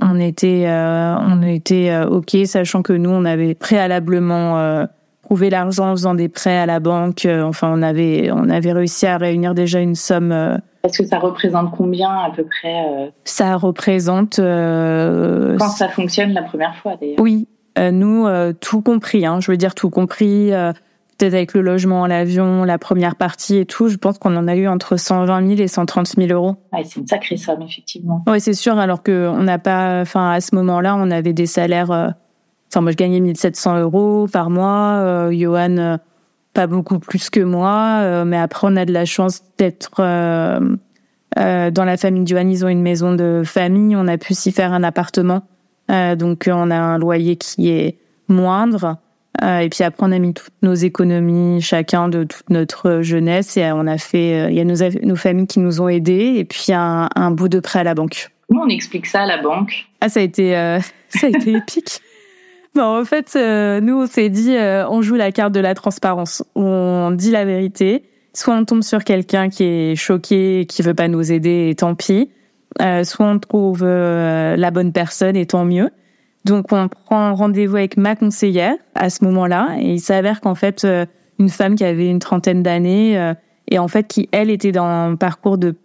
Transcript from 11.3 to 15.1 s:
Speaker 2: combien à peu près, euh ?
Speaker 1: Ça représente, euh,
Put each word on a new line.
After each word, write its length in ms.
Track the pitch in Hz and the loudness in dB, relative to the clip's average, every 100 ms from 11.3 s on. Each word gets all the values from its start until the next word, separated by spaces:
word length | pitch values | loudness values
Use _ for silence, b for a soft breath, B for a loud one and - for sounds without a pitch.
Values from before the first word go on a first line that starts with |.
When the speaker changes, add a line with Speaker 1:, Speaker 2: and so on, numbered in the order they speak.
| 180 185 175 170 - | -2 -2 0 -2 -2
Speaker 2:
combien 340 | 180 180 190 | -2 0 -2
à 220 | 190 170 | -2 -4
peu 120 | 160 160 | -4 -6
près, 400 | - 165 170 156 | -6 -6 -4 -4
euh ? 180 | 139 139 - - | -4 -8 -12 -8
Speaker 1:
Ça 320 | - 190 185 | -2 0 0
représente, 840 | 185 175 - 190 175 185 208 - | -2 -2 0 0 0 0 0 0
euh, 1160 | 185 170 165 165 160 160 165 | 0 2 0 0 0 0 0